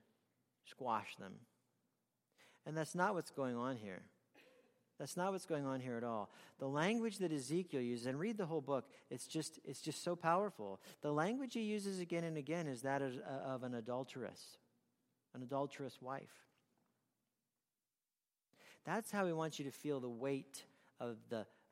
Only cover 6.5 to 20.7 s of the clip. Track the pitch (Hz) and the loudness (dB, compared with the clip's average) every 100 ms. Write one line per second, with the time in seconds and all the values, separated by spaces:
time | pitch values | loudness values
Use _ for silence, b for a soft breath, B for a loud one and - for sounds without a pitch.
6.5 | - 135 143 170 233 226 196 180 151 123 | -6 0 4 6 4 2 2 2 2 2
7.5 | 165 180 139 120 120 120 135 196 220 170 | 0 2 2 2 2 0 0 0 0 0
8.5 | 160 135 135 - b b 127 - 160 151 | 0 2 2 0 b b -8 -2 -2 -2
9.5 | - - 139 160 - - 175 170 175 208 | -6 -10 -6 -4 -2 0 2 6 6 4
10.5 | - 104 98 B B 147 147 170 254 262 | -2 -6 -6 B B 2 4 4 2 -2
11.5 | 240 214 214 202 190 175 170 170 160 139 | -2 0 0 0 -2 0 0 2 0 0
12.5 | 170 160 123 135 139 139 127 - 135 135 | 0 0 0 2 4 4 0 -4 -4 -2
13.5 | 131 123 120 113 123 131 131 107 - - | -2 -2 -2 0 0 -2 -4 -6 -6 -14
14.5 | - _ _ _ _ _ _ _ 123 123 | -18 _ _ _ _ _ _ _ -10 -2
15.5 | 139 143 - 135 - 127 135 - - - | 0 0 -2 -8 -8 -6 -6 -8 -18 -20
16.5 | _ _ _ _ _ _ _ _ _ _ | _ _ _ _ _ _ _ _ _ _
17.5 | _ _ _ _ _ _ _ _ _ _ | _ _ _ _ _ _ _ _ _ _
18.5 | b b b - 196 220 202 185 160 160 | b b b -2 -2 0 2 2 2 0
19.5 | 151 139 - 151 139 123 117 135 139 - | -2 -4 -4 -2 0 0 -2 0 0 -2
20.5 | - - | -12 -16